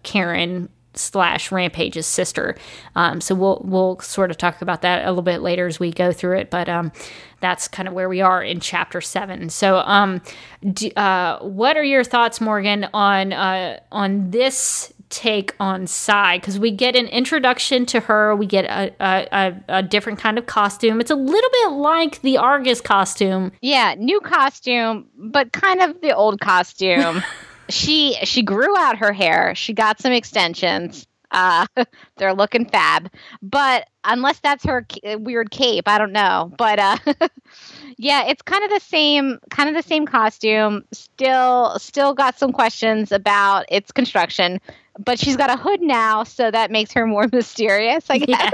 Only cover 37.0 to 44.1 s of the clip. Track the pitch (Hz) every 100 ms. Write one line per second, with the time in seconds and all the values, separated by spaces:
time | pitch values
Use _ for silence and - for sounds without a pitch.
37 | 294 - 330 - _ - - - 285 247
38 | 262 285 240 285 - 392 403 415 - 320
39 | 294 294 269 240 - - 294 320 - 311
40 | 294 240 220 - 220 214 214 208 - -
41 | - - 262 262 254 247 233 - - 285
42 | 277 262 262 - 269 262 226 - 226 220
43 | 208 202 208 202 202 196 - 202 - -
44 | 247